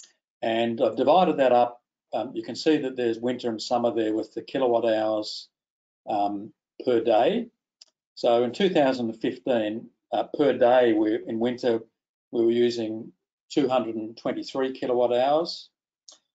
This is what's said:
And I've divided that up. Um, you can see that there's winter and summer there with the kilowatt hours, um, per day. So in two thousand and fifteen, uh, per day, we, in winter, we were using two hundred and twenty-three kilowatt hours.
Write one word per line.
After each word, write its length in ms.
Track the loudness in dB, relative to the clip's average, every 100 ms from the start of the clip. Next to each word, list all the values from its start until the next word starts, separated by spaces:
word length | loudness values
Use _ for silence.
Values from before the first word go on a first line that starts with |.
| -20 _ _ _
And 400 | -2 0 -2 0
I've 140 | 0 2
divided 420 | 2 4 4 2
that 140 | 4
up. 300 | 4 2 -2 _ _ _
Um, 180 | -8 -6
you 100 | -8
can 120 | -10 -4
see 220 | 0 0
that 180 | 0 -2
there's 240 | -2 -2
winter 300 | -4 -4 -6
and 120 | -6
summer 320 | -4 -2 0
there 200 | 0 -2
with 200 | -2 -6
the 80 | -10
kilowatt 440 | -8 -2 0 2 2
hours, 640 | 0 0 -2 -6 -12 -16 _ _ _ _ _ -6
um, 460 | -2 -2 -4 -10 -18 _ -6 0
per 180 | 0
day. 440 | 4 4 2 0 -6 _ _ _ _ _ _
So 300 | -4 2 2
in 100 | 2
two 160 | 0 0
thousand 400 | 4 2 2 -4
and 100 | -4
fifteen, 680 | -6 -4 -2 0 0 -4 -10 _ _
uh, 100 | -4 -4 0
per 200 | 0 4
day, 360 | 6 6 6
we, 260 | 4 2 0 -4
in 120 | -4
winter, 420 | -2 -2 -2 -2 -4 _ _ _ _
we 140 | 0 2
were 60 |
using 600 | 4 2 0 -6 -8 -12 -18 _ _ _
two 180 | -2 2
hundred 280 | 0 -2 -6
and 200 | -8 -8
twenty-three 560 | -6 -6 -6 -4 -4
kilowatt 420 | -4 -2 0 2
hours. 560 | 2 2 0 -2 -8 -18 _ _ _ -20 -20 _